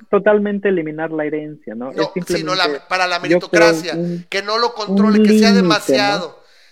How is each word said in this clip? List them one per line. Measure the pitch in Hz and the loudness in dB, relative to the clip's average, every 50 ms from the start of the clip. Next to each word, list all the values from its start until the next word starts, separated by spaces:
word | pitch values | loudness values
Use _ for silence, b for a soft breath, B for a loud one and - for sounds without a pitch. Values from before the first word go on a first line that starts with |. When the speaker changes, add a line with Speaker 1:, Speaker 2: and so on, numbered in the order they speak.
| - - | -6 -2
Speaker 1:
totalmente | 208 196 196 214 208 208 202 208 202 196 202 202 | 0 0 2 2 2 2 2 -2 -4 -2 -2 -2
eliminar | 190 170 156 156 151 156 160 160 | -2 -2 -2 -6 -8 -8 -8 -6
la | 160 156 151 | -4 -4 -4
herencia, | 151 156 151 151 151 151 - - 110 107 | -4 -6 -6 -8 -10 -14 -16 -16 -14 -12
¿no? | 117 123 135 | -12 -12 -8
Speaker 2:
No, | 131 151 | -4 -4
Speaker 1:
Es | 156 - | -4 -4
simplemente, | - 185 170 - 175 | -4 -8 -6 -4 -6
Speaker 2:
sino | 165 160 160 185 | -4 -4 -4 -2
la, | 185 175 156 143 135 - | -2 -2 -2 -4 -6 -8
para | - 185 185 185 | -6 -4 -2 -2
la | 180 175 | -2 -4
Speaker 1:
yo | 175 | -4
creo, | 180 170 | -2 0
Speaker 2:
meritocracia, | 170 180 175 - - 165 170 165 165 160 175 165 156 | 0 0 0 2 2 4 4 4 4 0 -4 -6 -6
Speaker 1:
un, | 165 170 175 175 175 175 - | -6 -4 -6 -6 -8 -10 -8
Speaker 2:
que | - 196 | -8 -6
no | 202 208 220 226 | -4 -2 -2 -2
lo | 233 233 | -2 -2
Speaker 1:
un | 233 | -4
Speaker 2:
controle, | 220 208 190 196 196 208 214 208 214 | -6 -6 -2 0 2 4 4 4 4
que | 214 208 214 214 | 6 6 6 6
sea | 214 220 | 6 6
Speaker 1:
límite, | |
¿no? | 196 196 | 6 4
Speaker 2:
demasiado. | 185 170 160 - - - 135 208 202 202 202 196 175 143 - - b b b b b b | 4 4 2 0 0 0 0 2 2 0 -2 -4 -6 -10 -14 -18 b b b b b b